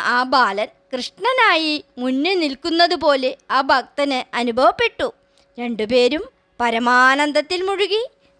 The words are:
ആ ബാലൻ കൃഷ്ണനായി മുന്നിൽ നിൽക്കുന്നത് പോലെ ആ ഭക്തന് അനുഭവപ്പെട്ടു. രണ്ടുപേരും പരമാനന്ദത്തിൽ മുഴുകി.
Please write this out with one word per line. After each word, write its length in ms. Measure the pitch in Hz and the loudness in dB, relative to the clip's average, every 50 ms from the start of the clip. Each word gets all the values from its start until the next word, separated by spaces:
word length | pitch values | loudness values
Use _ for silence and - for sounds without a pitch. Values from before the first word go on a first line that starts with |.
| - | -2
ആ 100 | - 240 247 254 | 0 0 -2 0
ബാലൻ 460 | 262 269 269 240 202 196 202 220 - _ _ _ | 2 2 2 2 2 0 -4 -6 -6 _ _ _
കൃഷ്ണനായി 840 | - - 254 240 - _ - 370 480 523 523 466 427 370 320 320 311 302 294 - _ - | -10 -10 -8 -8 -10 _ -6 -4 -2 0 2 2 2 2 2 0 -2 -4 -4 -6 _ -12
മുന്നിൽ 380 | 247 247 262 262 269 294 359 403 359 | -6 -4 -4 -2 -2 -2 0 0 0
നിൽക്കുന്നത് 560 | 320 285 269 - - 339 320 330 349 349 359 | -2 -2 -4 -6 -6 -4 0 2 2 2 0
പോലെ 360 | 277 320 302 277 269 254 254 - - _ - | 0 2 0 0 2 0 -4 -6 -6 _ -2
ആ 80 | 220 262 | -2 0
ഭക്തന് 580 | 277 269 294 262 233 - - - 285 285 269 254 - - - | 2 2 0 0 0 -4 -4 -4 -2 -2 -2 -4 -6 -6 -6
അനുഭവപ്പെട്ടു. 720 | 240 240 247 226 240 269 339 - - 480 440 _ - 302 240 - _ _ _ _ _ _ _ - | -4 -4 -2 0 2 2 2 2 2 -2 -2 _ -4 -6 -6 -8 _ _ _ _ _ _ _ -14
രണ്ടുപേരും 640 | - 240 240 233 196 214 208 254 247 247 247 285 320 440 523 _ _ _ _ _ - | -10 -8 -8 -6 -6 -4 0 2 4 4 4 2 -2 -6 -8 _ _ _ _ _ -4
പരമാനന്ദത്തിൽ 1040 | 240 233 226 226 247 240 247 247 254 262 269 285 294 294 277 302 294 302 359 349 370 | -2 -2 -2 0 2 4 4 6 6 6 4 4 0 0 0 -2 -2 -2 -4 -4 -2
മുഴുകി. 400 | 381 392 359 415 339 392 440 494 - _ _ _ _ _ | -4 -2 -2 -2 -2 -2 -4 -4 -6 _ _ _ _ _